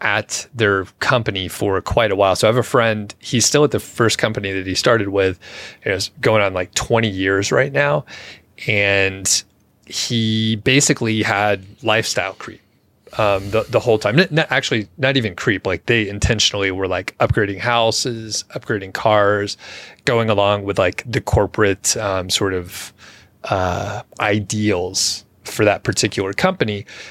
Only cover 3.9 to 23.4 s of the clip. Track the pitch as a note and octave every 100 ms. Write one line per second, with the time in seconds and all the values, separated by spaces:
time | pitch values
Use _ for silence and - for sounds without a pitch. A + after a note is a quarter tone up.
3.9 | - A2+ - A2+ A2 G2 F#2+ F#2+ F2+ -
4.9 | A#2 G2+ G2 F#2+ F#2 - - - - -
5.9 | F#2+ - - A#2+ A2 G2+ F#2 F2+ - -
6.9 | A#2 A2+ F#2+ F#2+ G2 G#2 C3 C3 C#3 C#3+
7.9 | D3 - - - - _ - - G#2+ G2+
8.9 | G2 F#2+ F#2+ F#2+ - - _ _ _ -
9.9 | - - A#2+ A2 A2 A2 A2 A#2 C3+ D3
10.9 | C3+ A#2 A2 G2+ G2+ G#2 G2+ F#2+ - A2
11.9 | A2 A2 - F#2+ F#2+ - F#2+ _ _ _
12.9 | _ - - G#2 G2 G2+ A2 G#2+ A#2 G#2
13.9 | A2 G#2 B2 F#3+ D3 D3+ C3+ - A#2 G2+
14.9 | - C3 C3+ A2 F2 - F#2+ - F2 -
15.9 | A#2 G2+ G2+ - A2 - G#2 G2 F#2 F#2+
16.9 | F2+ F#2+ - A#2+ - G2+ G2 A2 A#2 A2+
17.9 | A2+ C3+ A2+ A2 A2 - - - A2 G2
18.9 | - A#2 G#2+ G2+ G#2 G2+ - - - -
19.9 | - - A#2 A2+ G2+ G2+ G#2 G2 F#2+ F2+
20.9 | - B2+ A2 - - G2+ - G#2 F#2+ -
21.9 | A#2 G#2 F#2+ F#2 - G2+ F#2 F2 - -
22.9 | _ - - - _